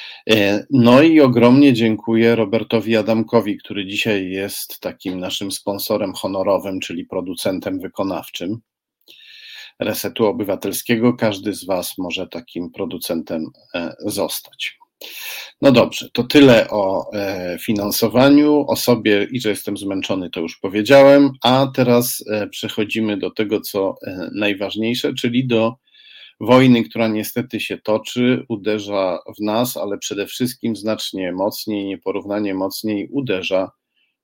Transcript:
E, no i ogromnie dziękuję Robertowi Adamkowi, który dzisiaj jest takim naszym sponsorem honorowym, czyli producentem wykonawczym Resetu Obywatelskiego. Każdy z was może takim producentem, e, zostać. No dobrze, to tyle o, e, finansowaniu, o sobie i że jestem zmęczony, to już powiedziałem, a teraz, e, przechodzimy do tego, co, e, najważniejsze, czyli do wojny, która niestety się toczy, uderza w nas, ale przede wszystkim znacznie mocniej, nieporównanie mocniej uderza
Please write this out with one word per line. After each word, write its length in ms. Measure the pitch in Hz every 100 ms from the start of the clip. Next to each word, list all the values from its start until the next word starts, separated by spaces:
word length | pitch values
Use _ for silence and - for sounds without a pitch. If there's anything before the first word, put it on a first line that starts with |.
| - - -
E, 360 | 110 101 104 -
no 320 | 135 120 127
i 180 | 165 156
ogromnie 540 | 135 120 120 131 143
dziękuję 640 | 113 113 107 - 113 117 113
Robertowi 640 | 104 110 - 113 107 113
Adamkowi, 600 | 107 113 110 117 101 95
który 280 | - 101 95
dzisiaj 440 | 101 117 101 92
jest 500 | 95 98 - - -
takim 400 | 92 85 101 92
naszym 320 | 90 - 101
sponsorem 640 | - - 101 - 107 98
honorowym, 640 | 92 98 98 95 92 95 95
czyli 260 | - 85 -
producentem 720 | 92 87 90 101 92 101 95
wykonawczym 800 | 90 - 98 85 - - 90 113 _ _ _ _ _ - - - - - - -
Resetu 460 | 104 104 101 - 110
Obywatelskiego. 880 | 87 98 92 101 90 - 113 123
Każdy 400 | 123 110 98 104
z 120 | 92 87
was 320 | 92 87 -
może 300 | 90 85 87
takim 440 | 85 - 85 85
producentem, 760 | - 92 87 - 82 76 85 78 - _ 87
e, 200 | 85 -
zostać. 800 | 101 101 82 - - - - - _ _ - - - - - -
No 100 | 139
dobrze, 380 | 123 85 - -
to 100 | -
tyle 460 | 127 151 139 113 -
o, 440 | 104 95 95 -
e, 440 | 104 98 95 90 90
finansowaniu, 1040 | - 104 101 - 113 113 135 143 147 147 -
o 80 | 110
sobie 520 | - 120 107 101 101
i 100 | 131
że 80 | 117
jestem 280 | 98 - 98
zmęczony, 520 | 98 98 - 95 87
to 100 | 90
już 180 | 82 -
powiedziałem, 760 | 98 101 107 139 139 143 139 135
a 240 | 120 131 139 135
teraz, 480 | 123 120 123 - -
e, 160 | 107 98
przechodzimy 720 | - 110 - 104 113 110 101
do 140 | 90
tego, 300 | - 104 104
co, 340 | - 101 98 - -
e, 220 | 92 - 98
najważniejsze, 800 | 104 98 98 104 113 123 143
czyli 340 | 131 120 120 131
do 280 | 117 113 127 _ _ - - - -
wojny, 440 | 113 127 131 120
która 240 | 110 113 113
niestety 520 | 107 101 - 123 110
się 180 | - 92
toczy, 680 | - 107 - 123 123 127 -
uderza 720 | 107 95 107 101 101 92 85 - -
w 40 |
nas, 360 | 104 107 123 -
ale 200 | 101 101
przede 300 | - 101 98
wszystkim 480 | - 123 127 120 104
znacznie 560 | 107 107 - 98 90
mocniej, 540 | 90 101 - - 104 98
nieporównanie 680 | 95 - 98 98 101 104
mocniej 560 | 95 95 - 110 101 90
uderza 600 | 139 131 92 92 95 92 _ _ _ _ _